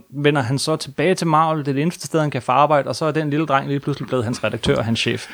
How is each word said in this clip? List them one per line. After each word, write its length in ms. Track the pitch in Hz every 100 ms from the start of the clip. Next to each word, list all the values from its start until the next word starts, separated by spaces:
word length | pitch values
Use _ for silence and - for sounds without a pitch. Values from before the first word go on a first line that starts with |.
| -
vender 320 | 139 147 151
han 180 | 113 139
så 160 | 156
tilbage 400 | 156 139 - 170
til 120 | 180 170
Marvel, 320 | 156 160 156
det 80 | 143
er 60 |
det 80 | 139
eneste 240 | 165 - -
sted, 120 | 160
han 120 | 147
kan 100 | 127
få 100 | -
arbejde, 380 | 127 147 147 131
og 60 |
så 100 | 123
er 60 | 156
den 180 | 156 151
lille 160 | 147
dreng 220 | 147 139 139
lige 120 | 139
pludselig 280 | 143 139 -
blevet 160 | 127
hans 180 | 110 123
redaktør 320 | 107 113 - 131
og 80 |
hans 140 | 110 113
chef. 280 | - 110 -